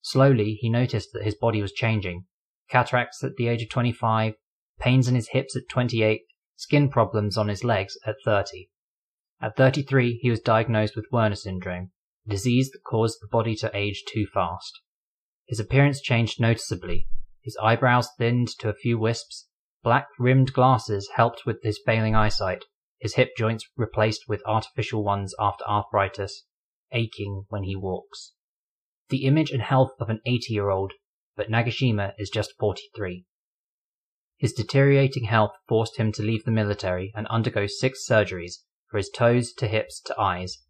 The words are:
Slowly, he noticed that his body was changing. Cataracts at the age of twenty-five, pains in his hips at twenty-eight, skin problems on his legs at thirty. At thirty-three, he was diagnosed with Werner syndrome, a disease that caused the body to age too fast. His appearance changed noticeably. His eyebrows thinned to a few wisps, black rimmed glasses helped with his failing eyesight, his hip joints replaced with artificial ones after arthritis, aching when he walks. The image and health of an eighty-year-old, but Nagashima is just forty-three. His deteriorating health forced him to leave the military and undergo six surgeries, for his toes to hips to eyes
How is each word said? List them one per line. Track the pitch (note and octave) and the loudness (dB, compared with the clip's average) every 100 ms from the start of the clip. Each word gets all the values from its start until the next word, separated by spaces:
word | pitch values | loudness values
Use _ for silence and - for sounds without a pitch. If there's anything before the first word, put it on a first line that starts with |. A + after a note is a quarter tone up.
Slowly, | - C3+ C3+ B2+ G#2+ G#2+ | -2 4 6 6 2 -2
he | A#2 | 0
noticed | A#2 B2 A#2 - | 0 0 -2 -6
that | - | -6
his | G2+ G#2 | -4 0
body | A#2 G#2+ | 0 0
was | G2+ | -2
changing. | - A2+ A2 F#2+ F2 - _ _ _ _ | -2 0 0 -2 -8 -12 _ _ _ _
Cataracts | B2+ A#2+ B2+ A#2+ - | 0 2 0 -2 -6
at | C3 - | -8 -4
the | A#2 | -2
age | A#2+ | -2
of | A2+ | -4
twenty-five, | - A#2+ A#2 A2+ A2 A2 G#2 _ _ _ _ | -2 -2 0 0 0 0 -4 _ _ _ _
pains | B2 B2+ B2 | 2 4 4
in | |
his | B2 A2+ | 0 0
hips | C3 C3+ | -4 -4
at | B2+ B2 | -8 -6
twenty-eight, | - B2 A2+ A2 A2 _ _ _ _ | -2 -2 2 2 2 _ _ _ _
skin | - D3 C#3 | 0 2 2
problems | C3 G#2+ A2 G#2 G2 | 2 0 2 -2 0
on | G#2 | -2
his | G2 | -2
legs | A#2+ G#2+ G2 - | 0 0 -2 -8
at | - A2 | -10 -6
thirty. | - G#2 F#2+ - - _ _ _ _ _ _ _ | 0 0 0 -10 -18 _ _ _ _ _ _ _
At | A2+ G#2+ | -10 2
thirty-three, | C3 C3+ C#3 C3+ A#2+ A#2+ | 2 2 0 2 2 0
he | B2 | -2
was | A2+ | 0
diagnosed | - A2+ A2+ A2+ G#2+ - | 2 2 2 0 0 -4
with | G#2+ | -4
Werner | B2 A2 G2+ | 0 0 0
syndrome, | G#2 F#2 F#2 F2+ F2+ _ _ _ - | -8 -8 -8 -10 -12 _ _ _ -8
a | |
disease | G2+ B2 A#2+ C3+ | -4 0 2 0
that | - | -4
caused | - A2+ A2+ - | -6 0 0 -2
the | G2+ | -4
body | A#2 A2+ G#2+ | -2 0 -2
to | A2+ | -4
age | G#2 G#2 G2+ - | -4 -4 -6 -8
too | A2 G#2 | -4 -4
fast. | - F2 F2 - - _ _ _ _ _ _ _ | -2 -2 -4 -14 -20 _ _ _ _ _ _ _
His | A2 | -8
appearance | G#2+ C3 C#3+ C#3 | 0 4 4 2
changed | - A#2+ A2+ - | 0 0 0 0
noticeably. | A2+ A2+ - F#2 F#2 F2 - - - - | 0 0 -2 -8 0 2 4 2 0 -10
His | - - | -14 -2
eyebrows | A2 A#2 B2+ B2 A#2 _ | 0 4 4 2 0 _
thinned | A#2 A#2+ A#2+ - | 0 2 0 -2
to | A2+ | -6
a | |
few | G#2 A#2+ A#2 | -4 -2 0
wisps, | A2 A#2 - - - _ _ _ | 0 -2 -8 -20 -20 _ _ _
black | A2+ B2+ - - | 0 0 0 -2
rimmed | B2 C3 C3 | 4 6 4
glasses | - B2+ B2+ - G#2 G2 - | 4 4 4 0 -6 -6 2
helped | A#2 - | 2 2
with | - A2 | -6 -4
his | A2 G#2 | -4 -4
failing | - A2+ A2 | 0 2 4
eyesight, | A2 G#2+ - F#2+ F#2 - _ _ _ | 4 4 2 -2 -4 -10 _ _ _
his | A2 - | -6 2
hip | B2 - | 0 2
joints | A2 A2+ - - | -2 -2 -8 -6
replaced | A2+ - A2 G#2+ - | -6 0 0 0 -6
with | G#2+ - | -8 -2
artificial | G#2+ - - A2 A2 | -2 -2 -8 -6 -4
ones | G2+ G2+ G2 - | -2 -2 -4 -2
after | G#2 - | -2 -2
arthritis, | - G#2 G2 G#2+ G2 - F#2+ - _ _ _ _ _ | -4 -4 0 0 0 -2 -8 -8 _ _ _ _ _
aching | A#2+ A2+ - G2+ G2 G2 | -4 -4 -6 -8 -8 -8
when | G#2+ | -8
he | F#2+ | -6
walks. | G2 F#2+ F#2 - - - _ _ _ _ _ _ _ _ | -6 -6 -8 -10 -20 -20 _ _ _ _ _ _ _ _
The | C3 | -2
image | C3 D3+ D3 | 2 2 2
and | C3+ | -2
health | G#2+ C3+ C3 - | 0 2 2 0
of | G2+ | -6
an | A2 | -6
eighty-year-old, | - B2 - A2 G2+ F#2+ F#2+ - _ _ _ - | -2 -4 -2 -2 0 -2 -4 -8 _ _ _ -10
but | G#2+ | -2
Nagashima | A2+ A#2+ - C3 G#2+ G2+ - | 0 0 0 0 0 -4 -6
is | G2+ | -6
just | - G2+ _ | -6 -6 _
forty-three. | G#2+ F#2 - - G2 F2+ _ _ _ _ _ _ _ _ _ _ _ _ | -4 -4 -12 -10 -10 -10 _ _ _ _ _ _ _ _ _ _ _ _
His | A#2+ | -6
deteriorating | - A2+ C#3 C#3 C#3 C3+ C3+ | -4 -2 2 4 4 2 0
health | A2 A2+ G#2+ - _ | 0 2 2 -2 _
forced | A2+ A2+ - | 0 0 -2
him | A2 | -2
to | G#2 | -2
leave | G#2+ A2 | -2 -2
the | - | -2
military | A2 G#2 G2+ F#2+ F2+ F#2+ G#2+ | 0 0 -2 -2 -4 -6 -10
and | G#2+ | -4
undergo | A2+ A2+ G#2 G2+ | -2 0 -2 -4
six | - C3+ C3+ - | -2 -4 -4 2
surgeries, | A2 G2 F#2 F2 - _ _ _ | 2 2 -4 -10 -16 _ _ _
for | G#2+ | -4
his | F#2+ | -4
toes | - A#2+ B2 A#2+ | 0 2 4 0
to | - - | -4 -2
hips | A2 - - | -2 -4 -10
to | - - | -10 -2
eyes | G2+ F2+ F2+ - _ | 0 -2 -6 -12 _